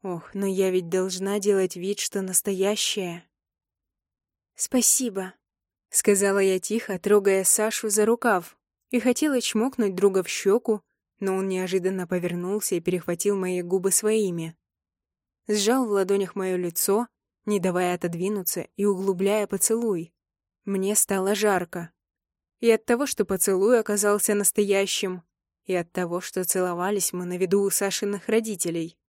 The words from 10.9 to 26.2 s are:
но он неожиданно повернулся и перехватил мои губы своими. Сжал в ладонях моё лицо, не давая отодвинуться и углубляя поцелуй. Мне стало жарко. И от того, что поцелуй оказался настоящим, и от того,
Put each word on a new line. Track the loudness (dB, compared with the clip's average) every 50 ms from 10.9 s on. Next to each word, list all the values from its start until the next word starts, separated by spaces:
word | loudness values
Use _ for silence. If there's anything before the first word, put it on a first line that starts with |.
| _ _ _ _ _ _
но | -4 -2 -2
он | -2 -2
неожиданно | -2 -2 -2 -2 0 -2 0 0 0 -2 -2 -4
повернулся | -2 -4 -2 -2 -2 -4 -4 -4 -2 -4 -2 -2 -2 -2
и | -2
перехватил | 0 -2 -2 -2 -4 -6 -6 -2 0 0 0
мои | 0 -2 -2 -2 -4
губы | -2 0 -2 0 0 0
своими. | 0 2 2 2 2 2 0 0 -2 -4 -6 -8 -10 _ _ _ _ _ _ _ _ _ _ _ _ _ _ _ _ _ _
Сжал | -2 -2 0 2 2 2 2 2
в | 2
ладонях | 2 0 2 2 2 0 0 -2 -4
моё | -6 -4 -2 -2
лицо, | -2 -2 -4 -2 -2 0 2 2 2 0 -4 _ _ _ _ _ _ _
не | -2 -2 0
давая | 0 0 0 2 0 0 0
отодвинуться | -2 -2 -4 -4 -2 -2 -2 -2 -2 -4 -4 -4 -6 -8 -8 _
и | -2 0
углубляя | 0 0 0 0 -2 0 0 0 0 2 0 0
поцелуй. | -2 -2 -2 0 0 0 0 0 -2 -2 -4 -6 -10 _ _ _ _ _ _ _ _ _ _ _
Мне | -4 -4 -2 -2 0 0
стало | 0 0 0 0 -2 0 0 0
жарко. | 2 2 2 2 0 -2 -4 -8 -12 -12 -12 _ _ _ _ _ _ _ _ _ _ _ _ _ _
И | 2 4
от | 4 4 _
того, | 0 0 0 0
что | -4 -2 -2 -2
поцелуй | -2 0 -2 0 0 2 2 4 4 4 4
оказался | 2 0 -2 0 2 2 2 2 2 0 0
настоящим, | 2 2 0 2 2 2 2 2 2 2 0 -2 -4 -4 -4 -6 -8 _ _ _ _ _ _ _ _ _
и | -4 -2
от | -2 -2 _
того, | _ -4 -4 -2 -4 -6